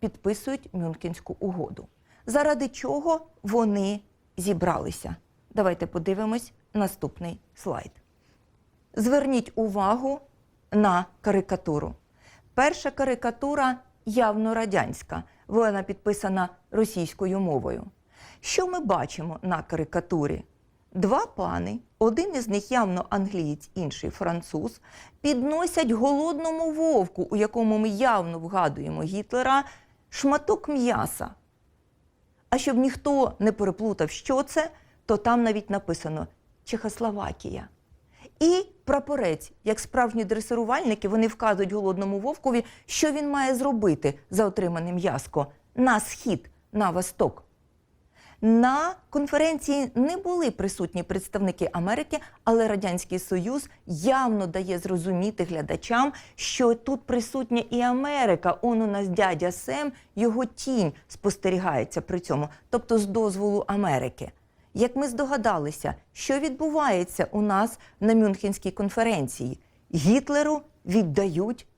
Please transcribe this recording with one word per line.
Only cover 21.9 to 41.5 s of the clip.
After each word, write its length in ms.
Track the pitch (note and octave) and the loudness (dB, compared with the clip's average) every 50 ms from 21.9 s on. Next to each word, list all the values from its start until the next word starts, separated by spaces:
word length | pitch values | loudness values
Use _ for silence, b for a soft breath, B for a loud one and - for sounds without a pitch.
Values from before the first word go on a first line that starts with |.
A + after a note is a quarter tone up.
| _ _ | _ _
один 380 | A3 A3+ A3+ E4+ F4 G4+ E4 | 2 2 2 2 -2 -2 -2
із 120 | C4 A#3+ A3 | -4 -2 -2
них 240 | G3+ G3+ G3+ - B3+ | -2 -2 -2 0 0
явно 340 | B3 A3 F#3+ F3+ F3+ - - | 0 2 2 0 -2 -2 -2
англієць, 600 | G3+ G3+ G3 G3 G3 F3+ D#3+ D3 D3 D#3 - - _ | -2 -2 -2 -2 -2 -2 -2 -2 -4 -6 -8 -10 _
інший 360 | F#3+ E3+ C#3+ - - - D#3 | -6 -4 -4 -6 -6 -8 -8
француз, 680 | - - F#3+ E3+ E3+ E3+ E3 - - D#3 - A#3 - - B B B B B B B B | -6 -4 -2 -2 -2 -4 -6 -6 -6 -6 -6 -6 -8 -12 B B B B B B B B
підносять 720 | - C#4+ D4 B3 B3+ D4 D#4 E4 F4+ F4 F4 E4+ D#4+ A3+ | 0 0 2 2 0 0 0 0 0 0 0 0 2 2
голодному 840 | A3+ G#3+ A#3+ C#4 C#4+ C#4 D#4 E4 E4 C#4+ E4 D#4+ D#4+ D#4+ E4 D#4+ D4+ | 2 2 4 2 2 2 2 0 -2 -2 -2 -4 -2 -2 -2 -2 0
вовку, 560 | D#4 D#4+ D#4+ D4+ A3 F#3 E3+ - - F3+ - | 0 2 4 4 4 2 0 -2 -6 -4 -2
у 60 | G#3+ | 0
якому 420 | G3+ G#3+ G#3+ - A#3 A3+ A3 G#3+ G#3+ | 0 0 0 0 0 2 2 2 2
ми 100 | A3 A3 | 2 0
явно 500 | G3+ G3 C4 B3+ A3+ G3 E3+ E3 E3 E3 | 0 2 2 4 4 2 2 -2 -6 -8
вгадуємо 640 | E3 E3+ G3+ F#3+ E3+ D3 C#3+ D#3+ C#3+ D#3 D#3 D#3 D#3 | -8 -4 0 2 2 2 0 -2 -6 -6 -4 -4 -4
Гітлера, 640 | D#3+ F#3+ G#3 G#3 - A#3+ B3 B3+ C4 C4+ C#4 C4+ B B B B B B B _ _ | -4 -4 -6 -6 -2 -2 0 2 2 2 2 2 B B B B B B B _ _
шматок 600 | - - - C#4 C#4+ D4+ D4 - G#4 G#4 - - | -8 0 2 2 2 2 2 0 0 0 0 -2
м'яса. 600 | D4 C4+ A#3+ B3 A3 A2 - - - - - - - - _ _ _ _ _ _ _ _ _ _ _ _ _ _ _ _ _ _ _ _ _ _ | 0 0 2 2 2 0 -2 -4 -4 -8 -10 -10 -10 -16 _ _ _ _ _ _ _ _ _ _ _ _ _ _ _ _ _ _ _ _ _ _
А 80 | A#3+ C4 | -2 0
щоб 180 | - C#4+ B3+ | 0 2 2
ніхто 560 | A#3+ B3+ C4+ B3+ - - D4 C#4+ C#4 B3+ - - - | 2 2 2 0 -2 -2 0 2 2 2 2 0 0
не 140 | G3 A3 G#3+ | 0 0 2
переплутав, 580 | - G#3 G3 F3+ - A3 A3 G3 - D#3+ D#3 | 2 0 -2 0 -2 -2 -4 0 0 -2 -4
що 320 | - - - - C4 C4 C#4 | -4 -8 -4 0 0 0 0
це, 280 | C4+ - D#4+ D4+ D#4+ b b b b b b b | 0 0 -2 -2 -2 b b b b b b b
то 100 | - G#3+ | 0 0
там 260 | G#3 - A#3+ A#3+ A#3+ A#3 | 2 4 2 4 4 4
навіть 280 | A3+ G#3+ G#3+ G#3 - | 2 0 0 -2 -2
написано 560 | G3 G3 - - E3 - - D#3 D#3 D#3+ E3 - - _ _ _ _ _ _ | -4 -4 -2 -4 -6 -4 -4 -6 -6 -6 -6 -8 -12 _ _ _ _ _ _
«Чехословакія». 1040 | - - A3+ - G#3+ G#3 - A#3 A3 G#3 G3+ G3 - - - - - - - - - - _ _ _ - _ B B B B B B B _ | -8 -8 -6 -6 -8 -6 -4 -4 -4 -4 -4 -6 -8 -8 -10 -10 -10 -10 -10 -12 -14 -20 _ _ _ -20 _ B B B B B B B _
І 260 | D4+ E4 F4+ F#4 G4+ - - _ _ | 2 4 4 4 0 -4 -12 _ _
прапорець, 680 | - C#4 C#4+ C#4+ C#4+ D4 C4 A3+ E3+ D#3 - - - - _ _ | 0 0 0 0 -2 -2 0 0 0 0 -2 -6 -14 -20 _ _
як 160 | G#3+ G#3+ G#3+ | -2 -2 -2
справжні 440 | - - - B3+ B3 A#3 A3+ A3+ G#3+ | -4 -2 0 2 2 2 2 -2 -2
дресирувальники, 840 | F#3 A3 A3 A3 - A#3+ A#3+ A3+ G#3 G#3+ G3+ F#4 A#3+ G#3+ G#3+ - F#3+ | 0 -2 -2 -2 -2 -2 -2 0 0 0 0 2 0 0 0 0 0
вони 180 | G#3 A3 A3+ | 2 2 2
вказують 460 | A3 A3 - A#3 A3 | 2 0 0 2 2